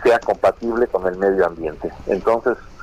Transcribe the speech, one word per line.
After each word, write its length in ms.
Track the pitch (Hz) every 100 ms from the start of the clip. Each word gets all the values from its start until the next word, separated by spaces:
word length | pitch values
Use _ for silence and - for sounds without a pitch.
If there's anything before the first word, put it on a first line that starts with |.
sea 160 | 123 117
compatible 680 | - 101 98 - 117 113 117
con 200 | 95 92
el 100 | 92
medio 280 | 98 95 87
ambiente. 460 | 82 80 76 85 - -
Entonces, 500 | 101 110 117 123 113 - -